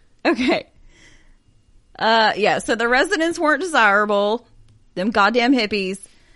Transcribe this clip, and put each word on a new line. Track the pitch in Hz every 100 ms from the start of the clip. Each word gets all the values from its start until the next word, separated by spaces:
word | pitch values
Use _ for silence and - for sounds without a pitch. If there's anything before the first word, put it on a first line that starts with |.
| _ _
Okay. | 294 247 254 240 - _ - _ - - _ _ _ _ _ _ _ -
Uh, | 214 226 214 -
yeah, | 196 143
so | - 226
the | 233
residents | 247 320 392 330 339
weren't | 311 285
desirable. | 359 294 214 202 208 202 208 233 - - - _ _
Them | - 196
goddamn | 214 202 233 233
hippies. | 269 214 214 190 196 - _ _